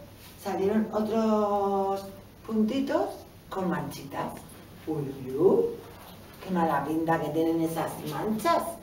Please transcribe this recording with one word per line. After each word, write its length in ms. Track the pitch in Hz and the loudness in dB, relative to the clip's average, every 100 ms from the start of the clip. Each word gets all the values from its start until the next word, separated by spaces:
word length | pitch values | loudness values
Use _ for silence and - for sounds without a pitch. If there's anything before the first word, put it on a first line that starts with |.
| - - - - | -14 -18 -20 -10
salieron 460 | 202 185 196 220 208 | -4 0 2 2 2
otros 1120 | 214 214 226 220 214 208 202 196 196 196 196 - - - - - | 0 0 2 4 4 4 2 2 2 0 -2 -6 -14 -20 -16 -2
puntitos 600 | 220 214 277 - 320 392 - - - - | 2 2 2 2 2 0 -4 -16 -20 -10
con 180 | 190 180 | -4 -2
manchitas. 640 | 160 - - - - - - - - - - 160 | -2 -4 -8 -8 -6 -6 -8 -16 -20 -20 -12 -6
Uy, 260 | 151 135 135 127 | -4 -4 -6 -4
uy, 100 | 135 | 6
uy, 280 | 190 - - - - - - - - - | 6 6 4 -2 -12 -16 -18 -18 -18 -12
qué 80 | - | -2
mala 340 | 175 160 147 | 2 4 2
pinta 360 | 151 160 160 160 | 2 0 2 2
que 100 | 147 | 2
tienen 300 | 160 165 165 | 2 2 2
esas 280 | 160 156 147 - 151 | 2 0 -4 -4 -6
manchas. 500 | 151 220 220 339 311 - - | -4 -2 0 2 2 0 -8